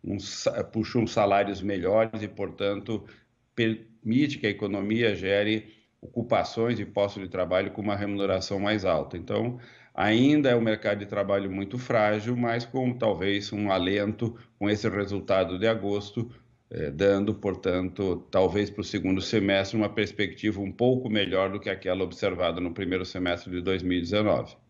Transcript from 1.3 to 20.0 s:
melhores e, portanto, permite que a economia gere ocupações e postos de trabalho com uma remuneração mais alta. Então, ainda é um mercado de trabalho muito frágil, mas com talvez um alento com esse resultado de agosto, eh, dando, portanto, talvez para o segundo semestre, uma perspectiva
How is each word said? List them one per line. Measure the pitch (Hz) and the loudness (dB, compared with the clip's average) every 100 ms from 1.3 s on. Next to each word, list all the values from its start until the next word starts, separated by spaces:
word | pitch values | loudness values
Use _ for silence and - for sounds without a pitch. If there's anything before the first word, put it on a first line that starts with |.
| 101 101 92 | 4 2 -2
melhores | 98 98 90 107 113 110 | -4 -2 2 2 2 -2
e, | 104 | -8
portanto, | - 95 87 101 101 - 107 - - _ _ _ - | -6 -8 -2 -2 -2 -4 -8 -8 -20 _ _ _ -2
permite | 113 110 - _ 107 120 147 - | 0 0 -8 _ 0 2 2 0
que | 107 | -2
a | |
economia | 101 104 101 101 113 117 92 | -2 -4 -2 0 2 2 0
gere | 95 101 104 110 - - _ _ | 2 2 2 0 -4 -20 _ _
ocupações | - 120 117 107 - - 117 110 | -8 -6 0 0 0 0 0 0
e | |
postos | 98 - 101 101 | -2 0 0 -2
de | 95 | -8
trabalho | 92 85 92 98 | -4 0 0 0
com | 98 | -4
uma | 104 101 | -4 -2
remuneração | 101 101 98 95 - 98 | -2 0 0 0 0 -2
mais | 101 107 | 0 0
alta. | 95 80 69 87 | 2 0 0 -10
Então, | - 107 120 127 - - - - | -4 -2 -2 -6 -16 -20 -14 -2
ainda | 101 113 135 151 135 | 2 6 6 6 6
é | 120 | 4
um | |
mercado | 113 107 107 101 | 2 0 0 -2
de | 101 | -2
trabalho | 101 98 101 95 | -2 0 0 0
muito | 95 98 123 | -4 -6 -6
frágil, | 127 117 107 107 110 120 | 0 2 4 2 0 0
mas | 120 117 123 | 0 -2 -2
com | 135 127 | -2 -2
talvez | 123 110 90 95 101 101 | 0 0 2 0 0 -2
um | 104 104 | -2 0
alento | 95 87 101 104 107 113 - - _ | 2 2 0 0 -2 -4 -6 -20 _
com | 101 | 0
esse | 104 113 | 0 0
resultado | 98 98 101 - 95 92 92 | -2 -2 -4 0 2 2 2
de | 110 | 0
agosto, | 113 101 101 101 - 117 - _ _ _ | 0 0 -2 -4 -6 -8 -10 _ _ _
eh, | 82 76 | -6 -6
dando, | 73 98 98 104 | 2 4 4 2
portanto, | 104 101 92 95 90 92 90 98 85 - | 0 -2 -2 0 0 -2 -2 -2 -2 0
talvez | 98 92 101 101 | 2 4 2 -2
para | - | -4
o | |
segundo | 104 101 92 95 | -4 -2 0 0
semestre, | 95 113 98 98 98 110 | 2 2 4 2 2 0
uma | 104 | 0
perspectiva | - | 0